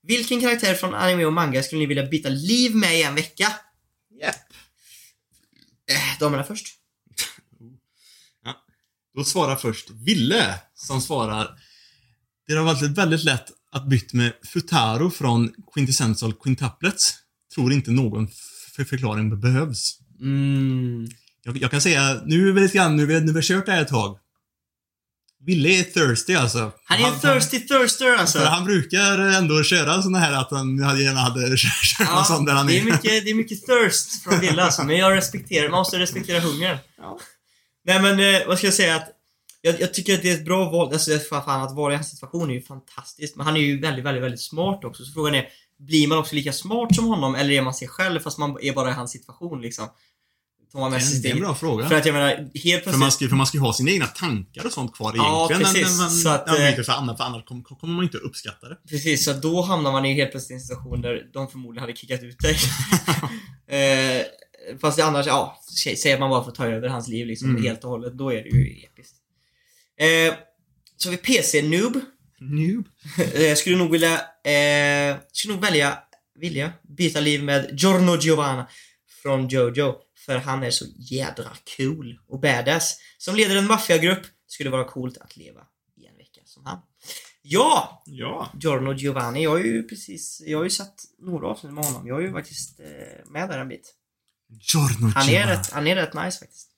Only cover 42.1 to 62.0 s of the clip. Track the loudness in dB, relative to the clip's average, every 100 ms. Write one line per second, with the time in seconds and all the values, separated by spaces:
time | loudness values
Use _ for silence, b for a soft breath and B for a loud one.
42.1 | -12 -10 -4 -4 -4 -8 -20 _ -18 -18
43.1 | -14 -14 -6 -2 2 2 0 -2 -4 -4
44.1 | -4 -4 -8 -10 -4 -2 -4 -8 -14 -14
45.1 | -4 0 0 B B B _ 0 2 4
46.1 | 2 0 -4 -4 -6 -4 -4 2 2 4
47.1 | 0 0 0 2 2 0 -6 -12 -4 -2
48.1 | -2 -6 -6 -6 -4 -4 -2 -2 -4 -8
49.1 | -12 -20 -14 -12 -10 -10 -10 -14 _ _
50.1 | _ _ _ _ _ _ -6 -4 0 0
51.1 | 0 -2 -2 -2 -2 -2 -2 2 2 4
52.1 | 2 0 -2 -8 -2 0 0 0 2 4
53.1 | 2 2 2 2 2 0 2 2 2 0
54.1 | -4 -4 -4 -6 -10 -8 -6 -8 -6 -4
55.1 | 0 2 2 2 4 4 4 2 2 2
56.1 | 2 2 2 2 4 4 2 -2 -2 -2
57.1 | -4 -6 -8 -14 -16 -16 -14 -6 -2 -4
58.1 | -4 -12 -12 -16 -16 -20 -20 -10 -4 0
59.1 | 0 0 -2 -2 -2 0 0 0 0 0
60.1 | 0 -2 -4 -12 -14 -12 -12 -8 -6 -4
61.1 | -8 -8 -10 -10 -12 -16 -12 -12 -14